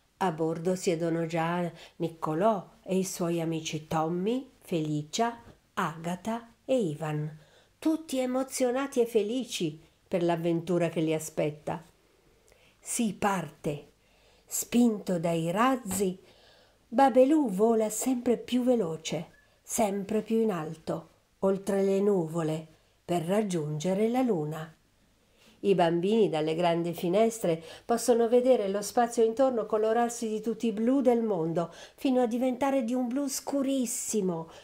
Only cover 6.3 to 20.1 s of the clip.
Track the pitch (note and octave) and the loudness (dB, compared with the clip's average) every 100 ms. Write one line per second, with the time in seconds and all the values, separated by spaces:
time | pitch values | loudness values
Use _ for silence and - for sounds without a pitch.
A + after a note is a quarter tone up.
6.3 | A#3 - _ - C4 F3 D3 D#3 D3+ D3+ | -8 -10 _ -2 0 0 -4 -4 -4 -6
7.3 | - - _ _ _ D#4 D#4 D#4+ C4 B3+ | -10 -20 _ _ _ -2 -2 -4 -4 -2
8.3 | B3+ C4 - B3 B3+ C#4 B3+ A#3 A3+ G3+ | -2 -4 -2 -2 0 -2 0 2 0 0
9.3 | B3+ - - E3 D3+ - _ _ F#3 E3+ | -2 -6 -4 -4 -6 -14 _ _ 0 0
10.3 | E3+ E3+ E3+ E3 F3 E3 E3+ D#3 D#3+ D#3+ | 0 0 -2 0 0 0 0 0 -2 -4
11.3 | - D#3 D3+ - E3 - _ _ _ _ | -4 -4 -4 -8 -10 -12 _ _ _ _
12.3 | _ _ _ _ _ - - A3 - F#3 | _ _ _ _ _ -8 -2 -2 0 0
13.3 | F#3+ D3+ - D#3+ D3 - _ _ _ _ | 0 -4 -8 -6 -6 -10 _ _ _ _
14.3 | _ - - - A#3 A#3+ G3+ F#3+ F3 E3+ | _ -10 -8 -2 2 2 2 -2 -2 0
15.3 | E3+ E3 G3 B3+ B3+ G3+ F#3 F#3+ F#3 - | -2 0 0 2 0 -2 -2 -2 -4 -12
16.3 | - - - _ _ _ A#3 C4+ B3+ C4 | -20 -20 -20 _ _ _ 4 6 6 6
17.3 | D#4 B3+ F#3 A3+ A3+ G#3+ - B3+ B3 A#3+ | 4 2 2 2 2 0 -2 -2 0 0
18.3 | A3+ - B3 B3 A#3+ E3+ D#3+ - E3 - | -2 0 0 2 2 0 -6 -6 -6 -8
19.3 | - _ _ - - G#3 G3+ F#3+ | -16 _ _ -8 -2 0 -2 -2